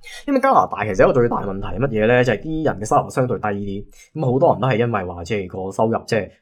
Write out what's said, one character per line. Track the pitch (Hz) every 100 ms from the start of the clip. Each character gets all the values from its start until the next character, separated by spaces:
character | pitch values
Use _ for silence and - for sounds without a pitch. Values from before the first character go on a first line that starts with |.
| - - -
因 | 262
為 |
加 | 269
拿 | 202 92
大 | 87 107
其 |
實 | 95
一 | 175
個 |
最 | 127 120
大 | 110
問 | 101 95
題 | 101
係 | 90
乜 | 139
嘢 | 110 110
咧？ | 123
就 | 123
係 | 104
啲 | 156 160 147
人 | 95
嘅 | 107
收 | 143
入 | 101
相 | 139 123
對 | 98
低 | 104
啲。 | 101 101 98 - - - 156
咁 | 131
好 | 127
多 | 165
人 | 95
都 | 127
係 | 110 120
因 |
為 | 107
話 | 90 85
即 | 87 104
係 | 90
個 | 95 95
收 | - 113
入 | 107 -
即 | 113
係 | 92 -